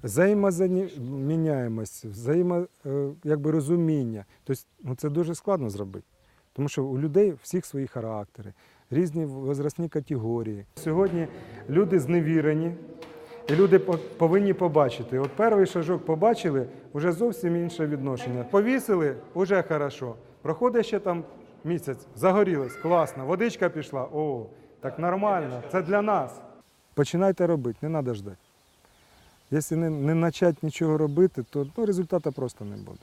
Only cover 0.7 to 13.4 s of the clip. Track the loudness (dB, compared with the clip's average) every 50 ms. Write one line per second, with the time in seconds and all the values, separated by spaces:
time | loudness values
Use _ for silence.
0.7 | 2 0 -2 -4 -6 -10 -8 -8 -6 -4 -2 -2 0 0 2 0 0 0 -2 -2
1.7 | -4 -4 -6 -8 -10 -14 -14 -14 -12 -8 -2 0 2 2 2 2 0 0 -2 -4
2.7 | _ _ _ -6 -4 -4 -4 -4 -6 -8 -2 -2 0 0 2 2 2 2 2 2
3.7 | 2 2 2 2 2 0 0 -2 -4 -8 -12 _ _ _ _ -6 -6 -6 -6 _
4.7 | _ _ -8 -8 -6 -4 -4 -2 0 0 -2 -2 -4 -6 _ -2 0 0 0 -4
5.7 | -4 -6 -8 -8 -10 -14 -16 _ _ _ _ _ _ _ _ _ _ -4 -4 -2
6.7 | -2 -4 -4 -2 -2 -2 -2 2 4 4 4 4 2 -4 -10 -4 -4 -4 -4 -4
7.7 | -8 -8 -8 -6 -8 -8 -6 -6 -6 -6 -8 -10 _ -18 -16 -16 -18 _ _ _
8.7 | _ _ _ _ 0 0 0 0 0 -4 -4 -4 -6 -6 -4 -4 -4 -2 -4 -4
9.7 | -4 -4 -8 -4 -4 -6 -4 -4 -6 -4 -2 -2 -2 -2 -4 -6 -8 -10 -12 _
10.7 | _ -8 -4 -2 2 2 2 2 0 -2 -4 -4 -8 -14 -18 -18 -18 -16 -8 0
11.7 | 2 2 4 4 2 2 2 2 2 2 2 4 2 2 4 4 2 2 0 -2
12.7 | -4 -8 -14 -18 -18 -18 -18 -18 -18 -20 -18 -18 -18 -12